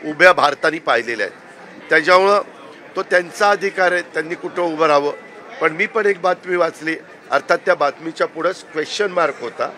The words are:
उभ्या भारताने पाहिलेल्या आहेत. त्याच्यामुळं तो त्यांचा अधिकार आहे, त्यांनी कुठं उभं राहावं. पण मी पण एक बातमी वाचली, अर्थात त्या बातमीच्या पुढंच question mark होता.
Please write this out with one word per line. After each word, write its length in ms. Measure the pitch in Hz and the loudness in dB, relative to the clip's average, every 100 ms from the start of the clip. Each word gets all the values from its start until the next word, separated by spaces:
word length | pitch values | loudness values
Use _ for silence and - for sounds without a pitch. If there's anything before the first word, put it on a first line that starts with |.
| 156 | -10
उभ्या 280 | 151 180 | 4 6
भारताने 460 | 175 143 139 160 160 | 6 2 2 -2 -2
पाहिलेल्या 480 | 156 120 113 113 98 | -2 -2 -2 -4 -6
आहेत. 140 | - - - - - - | -8 -20 -20 -20 -20 0
त्याच्यामुळं 520 | 160 156 185 196 202 - - - - - 185 | 2 6 6 6 2 0 -16 -20 -20 -10 -8
तो 80 | |
त्यांचा 460 | 190 180 170 - 208 | 0 0 0 0 2
अधिकार 420 | 202 196 190 180 | 2 -2 0 0
आहे, 100 | 180 | 0
त्यांनी 340 | 175 156 160 170 | -4 -8 -6 -8
कुठं 260 | 180 175 | -8 -4
उभं 260 | 175 156 160 | -4 0 4
राहावं. 260 | 147 143 - - - - - | 4 2 -6 -16 -20 -18 -4
पण 100 | 160 | -4
मी 140 | 160 208 | -2 -4
पण 200 | 226 202 | 0 -2
एक 160 | 180 | 0
बातमी 340 | 180 180 180 175 | -2 -2 -4 -2
वाचली, 400 | 165 - 156 156 - - - | -2 -2 -8 -8 -12 -20 -4
अर्थात 260 | 135 - 170 | -4 0 -2
त्या 180 | - 170 | 0 0
बातमीच्या 520 | 143 131 165 160 170 | 0 -2 -12 -4 -6
पुढंच 380 | 160 165 190 - | -2 -4 -4 -8
question 400 | 156 147 - 208 | -8 -6 -4 -2
mark 300 | 180 156 - | 0 -2 -2
होता. 280 | 120 - 120 | -10 -6 -6